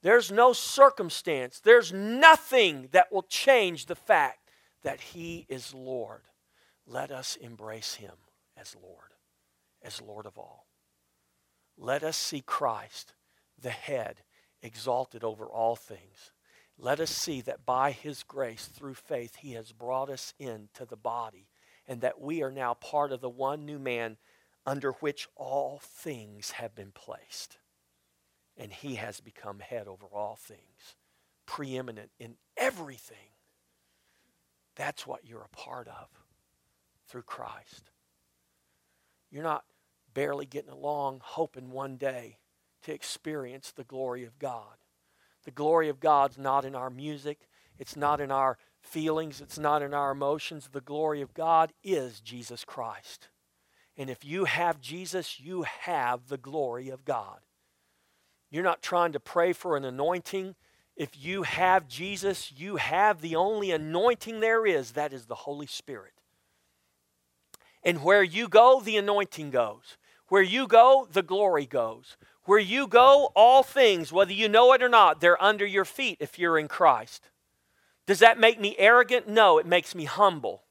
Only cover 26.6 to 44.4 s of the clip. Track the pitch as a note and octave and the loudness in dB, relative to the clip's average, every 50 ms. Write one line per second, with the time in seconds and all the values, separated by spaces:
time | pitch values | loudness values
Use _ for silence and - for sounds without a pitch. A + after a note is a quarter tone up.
26.6 | A#2 A2+ A2 - G2 G2+ _ - _ - - - _ _ - - - - _ _ | -14 -14 _ -18 -20 -20 _ -20 _ -18 -18 -18 _ _ -18 -18 -18 -20 _ _
27.6 | _ _ _ _ _ _ _ _ _ _ _ _ _ _ _ _ _ _ _ - | _ _ _ _ _ _ _ _ _ _ _ _ _ _ _ _ _ _ _ -20
28.6 | B2 G2+ G2+ - - D3 C3 A2 G#2+ A2+ G2+ - _ A2+ _ - - G#2+ G2+ G2+ | -20 -20 -20 -18 -14 -14 -12 -12 -12 -14 -16 -18 _ -20 _ -20 -18 -18 -18 -18
29.6 | G#2 - B2 A#2 G2+ G2+ F#2+ F#2 G2+ F#2 G2+ G#2 G#2 G#2 G#2+ - - - G#2+ _ | -18 -14 -14 -14 -14 -16 -20 _ -20 -16 -12 -10 -10 -10 -12 -16 -20 -20 -20 _
30.6 | _ _ _ _ _ - _ _ _ _ _ _ _ _ _ _ _ - - - | _ _ _ _ _ -20 _ _ _ _ _ _ _ _ _ _ _ -16 -14 -12
31.6 | D3 C3+ C3 B2+ C3 B2 A2+ G#2+ G#2+ _ _ _ A#2 A2+ A#2 _ _ _ _ - | -12 -10 -10 -10 -10 -12 -14 -18 -20 _ _ _ -20 -20 -20 _ _ _ _ -6
32.6 | B3 C4+ A#3+ F#3 E3 C#3+ C3 A2+ - - A2+ _ _ _ _ _ _ _ _ _ | -6 -6 -6 -8 -18 -18 -18 -20 -20 -20 -20 _ _ _ _ _ _ _ _ _
33.6 | _ _ _ _ _ _ _ _ _ _ _ _ _ _ _ _ _ _ _ _ | _ _ _ _ _ _ _ _ _ _ _ _ _ _ _ _ _ _ _ _
34.6 | _ _ _ - C#3+ D3 C#3+ - - C3+ C3 - _ A#2 A#2 A2+ A2+ _ _ - | _ _ _ -12 -10 -10 -10 -12 -16 -16 -16 -18 _ -20 -20 -20 -20 _ _ -20
35.6 | - - B2+ B2+ A#2 A2+ F#2 - - _ _ _ _ _ _ _ _ _ _ _ | -20 -18 -18 -18 -18 -20 -20 -20 -20 _ _ _ _ _ _ _ _ _ _ _
36.6 | _ _ _ _ _ _ _ _ _ _ - B2 A#2 _ - - - - - - | _ _ _ _ _ _ _ _ _ _ -20 -20 -18 _ -16 -14 -14 -16 -16 -18
37.6 | _ _ - - _ _ _ _ _ _ _ _ _ _ _ _ _ _ _ _ | _ _ -20 -20 _ _ _ _ _ _ _ _ _ _ _ _ _ _ _ _
38.6 | _ _ _ _ _ _ _ _ _ _ _ _ _ _ _ C#3+ D#3 E3 - - | _ _ _ _ _ _ _ _ _ _ _ _ _ _ _ -10 -6 -6 -6 -6
39.6 | - _ _ _ _ _ _ _ _ _ _ C3 C#3+ D3 C#3+ C#3+ C#3+ C3+ B2+ C#3+ | -8 _ _ _ _ _ _ _ _ _ _ -6 -4 -4 -4 -8 -10 -12 -12 -14
40.6 | D3 - C#3 C#3 C#3 D3 D3 D3 C#3 C3+ C3+ C3 - - - - E3 D3+ _ C3 | -14 -14 -20 -10 -8 -6 -6 -4 -6 -6 -8 -10 -18 -14 -6 -6 -6 -6 _ -18
41.6 | B2+ B2+ B2+ C3 C3+ C3+ C3+ B2 C#3 C3+ B2+ B2 A#2 G#2+ G#2+ _ _ _ _ _ | -18 -16 -12 -12 -12 -12 -10 -6 -6 -6 -6 -8 -14 -16 -20 _ _ _ _ _
42.6 | _ _ _ _ _ - D3+ C#3+ - - - - _ D#3 D#3 D3 C3+ B2 B2+ C#3 | _ _ _ _ _ -14 -14 -14 -12 -14 -14 -12 _ -10 -10 -10 -10 -12 -16 -18
43.6 | - - - - B2+ A#2+ C3+ C3 C3+ B2+ B2 B2+ B2 A#2 A#2 _ | -20 -20 -20 -20 -20 _ -10 -8 -8 -8 -8 -10 -12 -18 _ _